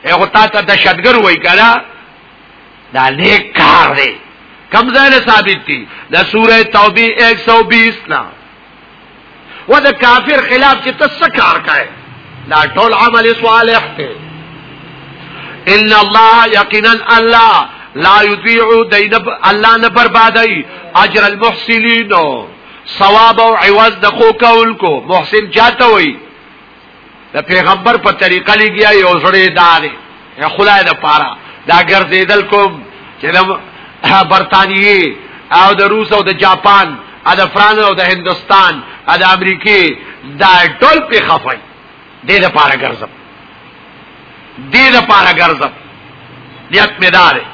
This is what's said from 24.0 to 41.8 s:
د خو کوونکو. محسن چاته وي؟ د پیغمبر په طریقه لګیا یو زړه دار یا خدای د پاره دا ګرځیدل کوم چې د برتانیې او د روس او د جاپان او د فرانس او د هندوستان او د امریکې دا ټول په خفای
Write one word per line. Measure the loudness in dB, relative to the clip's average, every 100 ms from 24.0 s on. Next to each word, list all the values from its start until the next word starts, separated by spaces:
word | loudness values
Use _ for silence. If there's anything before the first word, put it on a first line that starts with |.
د | -4
خو | 2 2
کوونکو. | 4 2 2 0 -2 -4 -4 -2
محسن | -4 0 -4 -2
چاته | 0 0 2 2
وي؟ | 2 0 -6 -20 -20 -20 -20 -20 -20 -20 -20 -20 -20 -10
د | -10
پیغمبر | -2 -2 0 0 0 0
په | -2
طریقه | -2 -2 -2 0
لګیا | 0 0 0 2
یو | 2 2 0
زړه | 0 2 0 2
دار | 2 2 -2 -12 -20 -20 -20 -8
یا | -8
خدای | -2 0 2
د | 0
پاره | -4 -2 -2 -2 -10 -20 -16 -2
دا | 0
ګرځیدل | 2 -2 0 -2 0 -2 0
کوم | 0 0 -4 -20 -20 -20 -10
چې | -4
د | 0 0 -2 -10 -20 -20 -8 -2 0 2
برتانیې | 0 2 0 0 0 0 0 -2 -6 -20 -20 -2
او | 2 2
د | 2
روس | 0 -2 -2
او | -2
د | -2 -2
جاپان | 0 0 2 2 0 -6 -18 -8 -4
او |
د | -2 -2
فرانس | 0 2 2
او | 0
د | 0
هندوستان | -2 -4 -4 -8 0 2 2 -2 -14 -12 -4
او | 0
د |
امریکې | 2 0 -2 -4 0 0 0 -4 -16 -20 -20 -2
دا | 2 4 2 2
ټول | 2 2 0
په | -4 -2
خفای | -4 -4 -10 -14 -20